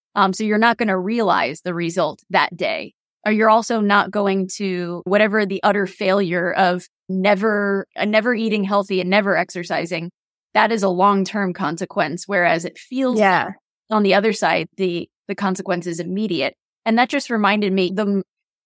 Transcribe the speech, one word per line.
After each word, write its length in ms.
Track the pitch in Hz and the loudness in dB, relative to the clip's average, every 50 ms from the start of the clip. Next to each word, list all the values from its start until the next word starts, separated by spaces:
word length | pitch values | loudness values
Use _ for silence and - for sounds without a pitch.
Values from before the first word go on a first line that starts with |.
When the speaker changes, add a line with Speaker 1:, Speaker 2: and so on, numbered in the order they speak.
| _ _ - | _ _ -2
Speaker 1:
Um, 180 | 208 196 196 | 0 2 2
so 120 | 185 - 220 | 0 0 -2
you're 120 | 208 214 | 0 2
not 220 | 208 226 233 233 - | 2 2 2 2 2
gonna 200 | 226 214 190 185 | 0 0 0 -2
realize 640 | 180 202 233 240 220 180 180 190 147 120 156 - | -2 -2 -2 0 2 2 2 2 0 -2 -4 -6
the 120 | - 180 170 | -8 -6 -4
result 480 | 170 170 165 170 185 160 147 - - _ - | -4 -4 -2 0 0 -2 -2 -4 -8 _ -2
that 260 | 180 175 147 - 175 | 0 0 0 0 -2
day, 380 | - 170 104 92 78 71 - - _ _ _ _ _ - | -4 -4 -4 -4 -4 -8 -12 -16 _ _ _ _ _ -2
or 60 | 214 | 0
you're 180 | 214 214 220 220 | 2 2 4 4
also 300 | 220 233 226 - 233 220 | 4 4 2 0 -2 0
not 320 | 214 202 202 202 - 190 | 2 2 2 2 2 0
going 360 | 196 208 202 196 196 196 185 185 - | -2 -2 0 0 0 0 -2 -4 -4
to, 480 | - 202 190 180 180 175 170 175 175 - | -4 -4 -4 -2 -4 -4 -6 -8 -6 -2
whatever 400 | 180 196 208 214 208 202 214 208 | 0 2 4 4 2 2 0 0
the 160 | 185 196 180 - | 0 -2 0 0
utter 220 | 208 202 208 196 | 2 2 2 0
failure 640 | 190 - - 208 190 190 202 202 160 175 175 170 175 | -4 -4 -2 0 2 2 2 2 0 0 -2 -2 0
of 340 | - - 196 175 180 180 - - _ _ _ - | 0 2 2 2 0 -2 -6 -10 _ _ _ -6
never, 800 | 190 190 185 208 202 190 208 226 208 208 202 202 196 196 - - - | -4 0 2 2 2 2 2 0 0 0 0 0 0 -2 -2 -6 -6
uh, 80 | - 180 | -4 -2
never 300 | 208 214 220 208 247 247 | 0 2 2 2 2 0
eating 280 | 208 226 220 214 208 | 0 0 0 0 0
healthy 380 | 190 196 208 202 196 - 196 185 | 0 0 0 0 0 0 -2 -2
and 100 | 170 180 | 0 2
never 260 | 196 214 196 202 175 | 2 2 2 2 0
exercising, 760 | - 180 - - 180 175 165 175 151 170 165 175 165 165 180 - _ _ _ _ _ _ _ - | 0 0 -2 -6 -10 -8 -4 -4 -4 -4 -4 -6 -6 -8 -8 -12 _ _ _ _ _ _ _ 0
that 160 | 214 220 214 | 0 2 2
is 140 | 233 214 196 | 2 0 0
a 40 | 190 | 0
long-term 640 | 175 180 185 202 202 196 190 - - 208 196 180 | 2 4 4 4 4 4 0 -2 -2 -2 -2 -2
consequence. 720 | 175 - 190 147 170 165 196 - - - 160 151 156 180 - | -2 -4 -4 -6 -4 -6 -8 -6 -2 -2 -2 -2 -4 -8 -6
Whereas 380 | - 202 185 175 170 170 165 170 | -2 0 2 2 2 2 0 -2
it 140 | - - - | -6 -10 -14
feels 400 | - - 254 262 269 254 240 220 | -14 -8 -4 -2 0 0 2 2
Speaker 2:
Yeah. 320 | 208 190 180 156 123 185 190 - _ _ _ _ _ - | 4 4 4 2 0 -2 -6 -12 _ _ _ _ _ -2
Speaker 1:
on 140 | 220 214 208 | 0 2 4
the 100 | 190 185 | 4 4
other 180 | 202 202 220 | 4 4 2
side, 360 | 208 - 196 160 170 - 160 - _ | 0 0 0 0 0 0 -2 -4 _
the, 340 | - 190 180 170 170 - - _ _ _ | -4 -2 -2 -2 -4 -8 -10 _ _ _
the 80 | - 196 | -10 -6
consequence 520 | - 208 190 185 - 185 - 175 175 170 | -4 -2 -2 -2 -2 -2 -4 -4 -4 -4
is 120 | 180 170 170 | -6 -6 -6
immediate. 560 | 165 175 185 202 220 190 170 156 135 - - _ _ _ _ _ - | -6 -4 -4 -4 -2 -2 -2 -2 -2 -4 -6 _ _ _ _ _ -2
And 140 | 226 220 233 | 0 2 2
that 100 | 247 240 | 2 2
just 220 | 302 277 - - | 0 -2 -2 -2
reminded 420 | 240 220 208 196 208 214 208 190 | 0 0 2 2 2 2 0 0
me, 180 | 190 190 180 175 | 0 0 0 0
the 100 | 190 202 | 0 -2
m-, 200 | 214 202 202 190 185 _ _ _ _ _ _ _ _ | -2 0 0 -2 -4 _ _ _ _ _ _ _ _